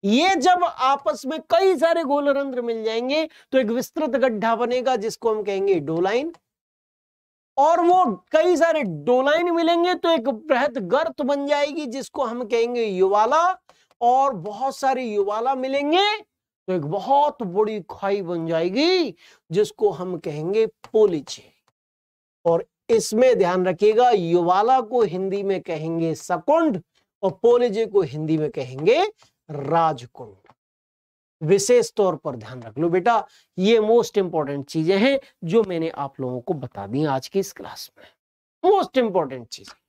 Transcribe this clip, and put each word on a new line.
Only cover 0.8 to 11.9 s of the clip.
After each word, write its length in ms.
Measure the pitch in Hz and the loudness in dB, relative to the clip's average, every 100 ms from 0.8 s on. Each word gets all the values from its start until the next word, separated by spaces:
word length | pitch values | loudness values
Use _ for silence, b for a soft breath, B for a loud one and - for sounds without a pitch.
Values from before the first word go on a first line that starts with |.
| 262 277 320 285 262 | 0 0 -2 -4 -6
में 120 | 311 - | -10 -2
कई 260 | 330 381 330 | 2 2 2
सारे 260 | 330 330 | 2 0
गोलरंध्र 580 | 294 285 285 277 277 247 | 0 0 0 0 -2 -6
मिल 220 | 233 226 | -4 -4
जाएंगे 420 | 220 226 247 302 311 b b | -4 -4 -2 -2 -2 b b
तो 60 | 262 | 0
एक 80 | 220 | 0
विस्तृत 420 | 233 - - 302 | -2 -4 -4 -2
गड्ढा 420 | 240 262 220 226 226 | 0 0 0 -2 0
बनेगा 400 | 240 247 254 254 | 0 -2 0 -2
जिसको 360 | 214 - 226 | -4 -4 -4
हम 80 | 214 | -2
कहेंगे 360 | 202 196 392 180 | -4 -2 0 0
डोलाइन, 520 | 143 165 185 226 311 330 _ _ _ _ _ _ _ _ _ _ _ - | 0 -2 0 0 -4 -10 _ _ _ _ _ _ _ _ _ _ _ 0
और 240 | 285 339 | 2 4
वो 240 | 339 370 349 190 _ | 4 4 4 -2 _
कई 240 | 311 349 339 | 2 4 4
सारे 260 | 330 311 | 2 2
डोलाइन 680 | 226 156 143 247 269 311 349 | -2 -4 2 2 4 2 2
मिलेंगे 420 | 339 330 339 349 | 0 2 2 2
तो 160 | 359 339 | 0 0
एक 180 | 330 233 | 0 0
बृहद 500 | 220 311 254 285 240 180 | -6 -2 0 0 -4 -2
गर्त 320 | 247 320 262 | -2 -2 -4
बन 240 | 262 285 277 | -2 -2 -2
जाएगी 400 | 294 294 311 | -2 -2 -4
जिसको 360 | 294 | -8